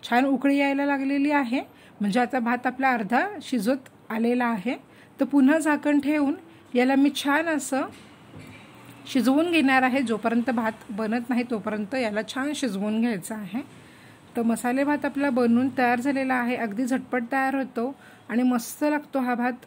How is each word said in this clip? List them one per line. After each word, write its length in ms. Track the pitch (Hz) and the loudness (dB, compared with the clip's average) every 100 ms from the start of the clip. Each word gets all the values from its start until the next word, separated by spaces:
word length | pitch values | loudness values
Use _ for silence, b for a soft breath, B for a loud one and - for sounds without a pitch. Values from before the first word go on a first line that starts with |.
| - | 2
छान 160 | 240 277 | 2 4
उकळी 320 | 277 277 285 | 2 2 2
यायला 280 | 277 277 285 | 2 0 0
लागलेली 460 | 277 269 285 277 | 0 0 0 2
आहे, 300 | 294 254 262 381 B B B | 2 0 -2 -6 B B B
म्हणजे 180 | 202 202 | -2 0
आता 200 | 240 262 | 0 0
भात 280 | 233 240 254 | 0 0 -2
आपला 240 | 247 269 | 0 0
अर्धा 360 | 240 208 240 370 403 | 0 0 0 0 -6
शिजत 720 | - 254 202 262 - - - | -4 -2 0 -2 -4 -20 -10
आलेला 340 | 226 233 247 240 | -2 0 0 0
आहे. 300 | 226 202 294 - B B - | -2 -4 -6 -10 B B -4
तर 60 | 269 | 0
पुन्हा 320 | 285 269 320 | 4 6 4
झाकण 420 | 311 294 294 294 | 2 0 2 2
ठेवून 340 | 269 302 277 349 - B B 247 | 2 0 0 -2 -10 B B 2
याला 180 | 254 277 | 4 4
मी 140 | 285 285 | 4 2
छान 300 | 285 285 330 | 0 0 0
असं 360 | 311 - 262 349 B B B - - B B B - - - - | -2 -2 -4 -4 B B B -20 -20 B B B -20 -20 -20 -4
शिजवून 440 | 269 226 269 349 | 0 2 2 4
घेणार 300 | 330 269 262 | 2 4 4
आहे. 200 | 254 254 | 2 0
जोपर्यंत 480 | 233 220 226 233 233 | 0 -2 0 0 0
भात 220 | 240 220 220 - | 0 -2 -4 -10
बनत 400 | 202 220 233 240 | -6 -2 -4 -2
नाही, 140 | 247 240 | -2 -2
तोपर्यंत 440 | 226 202 208 208 262 | -4 -4 -6 -4 -4
याला 260 | 226 202 220 | -2 -4 -6
छान 200 | 269 277 285 | -6 -4 -4
शिजवून 460 | 254 196 208 220 | -4 -2 -2 0
घ्यायचं 340 | 233 208 - 220 | 0 -2 -6 -10
आहे. 260 | 196 208 339 B B B B B B - | -8 -8 -10 B B B B B B -4
तर 40 | |
मसाले 420 | 233 226 247 262 | 0 0 0 0
भात 220 | 285 294 294 | 0 0 -2
आपला 240 | 277 285 | -2 0
बनवून 400 | 247 240 233 262 254 | 2 4 4 2 2
तयार 220 | 247 247 | 2 2
झालेला 340 | 254 269 262 | 0 -2 0
आहे, 220 | 254 240 247 | -2 -2 -2
अगदी 300 | 226 196 262 | -4 -4 -2
झटपट 380 | 254 262 262 233 | -2 -2 -4 -2
तयार 240 | 269 269 269 | -2 0 -2
होतो 400 | 262 - 240 285 B B B | -4 -4 -6 -8 B B B
आणि 140 | 226 | 0
मस्त 400 | 254 247 - - | 2 0 -2 -2
लागतो 360 | 302 302 294 277 | 0 0 -2 -4
हा 160 | 247 240 | -2 0
भात. 180 | 247 247 | -2 -4